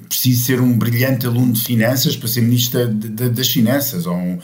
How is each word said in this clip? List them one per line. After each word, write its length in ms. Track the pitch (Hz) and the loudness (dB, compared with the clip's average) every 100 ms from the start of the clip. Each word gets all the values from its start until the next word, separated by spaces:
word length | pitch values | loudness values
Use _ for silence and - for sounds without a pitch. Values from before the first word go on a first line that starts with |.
| - | -8
preciso 360 | - 127 123 | -2 2 2
ser 160 | 120 123 | 2 2
um 180 | 123 117 | 2 2
brilhante 480 | 113 117 131 127 123 | 2 2 2 0 0
aluno 260 | 120 123 | 0 2
de 80 | 107 | 0
finanças 560 | - 117 113 127 - - | 0 0 2 2 0 -2
para 120 | 113 | -4
ser 140 | 123 | 0
ministro 440 | 117 123 120 127 117 | 2 2 0 0 -2
de, 220 | 107 113 | -2 -6
de, 220 | 107 123 | -4 -2
das 180 | 123 127 | 0 0
finanças, 580 | 131 110 139 - 92 87 | 2 2 2 -2 -4 -4
ou 80 | |
um, 240 | 87 90 87 | -4 -4 -6